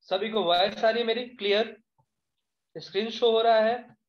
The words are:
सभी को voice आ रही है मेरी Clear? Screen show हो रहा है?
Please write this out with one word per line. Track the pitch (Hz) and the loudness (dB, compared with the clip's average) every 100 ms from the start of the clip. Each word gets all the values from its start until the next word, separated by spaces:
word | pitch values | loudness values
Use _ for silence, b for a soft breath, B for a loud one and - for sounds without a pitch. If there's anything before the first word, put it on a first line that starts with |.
| _ | _
सभी | 190 214 | -4 -2
को | 220 | -2
voice | 175 175 202 214 | 0 2 0 0
आ | 220 | 0
रही | 226 | 0
है | 226 | -2
मेरी | 226 247 | -4 -6
Clear? | - 202 202 226 - _ _ _ _ _ _ _ _ _ - | -8 -2 0 -2 -8 _ _ _ _ _ _ _ _ _ -18
Screen | - 190 226 | -8 -6 -6
show | 220 240 | 0 2
हो | 226 | 4
रहा | 226 226 | 4 4
है? | 220 247 - _ | 2 0 -6 _